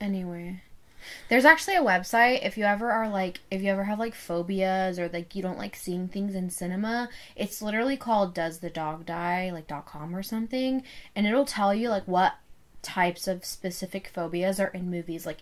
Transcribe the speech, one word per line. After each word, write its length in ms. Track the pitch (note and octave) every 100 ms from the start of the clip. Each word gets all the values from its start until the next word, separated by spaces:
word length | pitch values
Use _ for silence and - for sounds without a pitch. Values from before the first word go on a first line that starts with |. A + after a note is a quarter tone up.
Anyway. 600 | G3+ F#3+ F3+ E3+ F3 F#3 - - - - - - -
There's 160 | C4 C#4
actually 300 | - - F#4+
a 80 |
website, 600 | B3+ F3+ F#3 A#3 B3 B3+ G3+
if 120 | A3
you 80 | G#3
ever 260 | G3+ A#3
are, 180 | A3 A3
like, 320 | G3 F#3 - -
if 120 | F#3+
you 80 | G3
ever 160 | G3 G3
have, 140 | G#3
like, 160 | A#3 -
phobias 840 | - F3 F3 F#3+ F#3+ F#3+ F#3+ F3
or, 100 | E3+
like, 260 | E3+ E3+ G3+
you 60 |
don't 160 | F#3 F3+
like 180 | G3+ -
seeing 320 | - F3+ F#3
things 280 | G3 G3+ F#3+
in 140 | F#3
cinema, 600 | - F3 F#3 G#3+ A#3+ A#3+ - - -
it's 260 | G3+ -
literally 360 | G#3+ G#3+ B3+ C#4
called 360 | A3+ G#3+ F#3+
Does 260 | F3 E3 D#3+
the 100 | E3+
Dog 360 | E3 D#3 D#3+ E3
Die, 460 | E3+ F3 F3+ F#3
like, 160 | E3+ D#3
dot 180 | D3 -
com 300 | D3+ D#3 F3+
or 80 |
something, 600 | G3 A3 A3+ B3+ C4 C4 C4 - - -
and 120 | G#3
it'll 180 | B3 C#4
tell 280 | G#3+ G3+
you, 160 | G#3 A#3+
like, 180 | G3 F#3+
what 280 | F3+ F#3+ - - - - -
types 460 | - - F3 F3 -
of 180 | F3+ -
specific 640 | - F#3 F3 F#3 G3 -
phobias 460 | - E3 F3 F#3 G3
are 100 | F#3+
in 200 | F#3 F3+
movies, 360 | F3 E3+ E3 E3
like, 140 | D#3